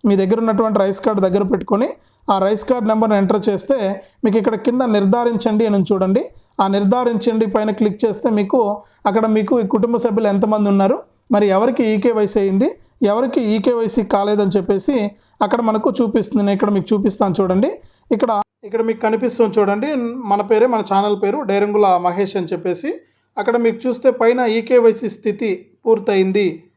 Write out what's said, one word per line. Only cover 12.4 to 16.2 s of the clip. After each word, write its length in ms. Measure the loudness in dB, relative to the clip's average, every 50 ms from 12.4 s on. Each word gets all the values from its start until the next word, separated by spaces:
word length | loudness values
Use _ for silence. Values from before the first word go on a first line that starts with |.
అయింది, 260 | 0 0 2 2 0 0 -2 -6 -20 _ _ _ 0 0
ఎవరికి 280 | 2 0 -2 -2 -2 -2 0 0 0
ఈకేవైసీ 500 | 0 0 0 0 0 -2 0 0 -2 -2 0 0
కాలేదని 400 | 0 0 0 0 0 0 2 0
చెప్పేసి 400 | 0 0 0 -2 0 0 0 0 0 -2 -4 -8 _ _ _ _ _ -2
అక్కడ 140 | -2 0 0 0 0
మనకు 180 | 0 0 -2 -2 0 0
చూపిస్తుంది. 440 | -2 0 0 -2